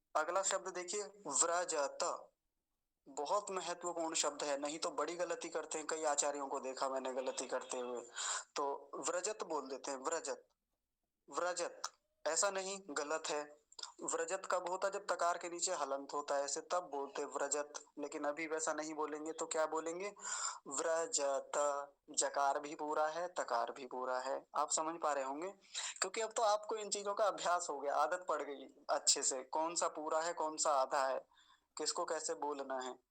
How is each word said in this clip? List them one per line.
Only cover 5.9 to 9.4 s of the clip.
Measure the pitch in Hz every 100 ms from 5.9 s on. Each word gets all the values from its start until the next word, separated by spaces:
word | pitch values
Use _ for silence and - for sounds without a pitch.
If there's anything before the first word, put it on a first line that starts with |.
| 160
आचार्यों | 156 143 147 143 139
को | 139
देखा | 127 131 139
मैंने | 135 131
गलती | 127 131 127 131
करते | 131 - 131
हुए, | 123 123 110 - - - - -
तो | 139 139 - 170 165
व्रजत | 170 185 214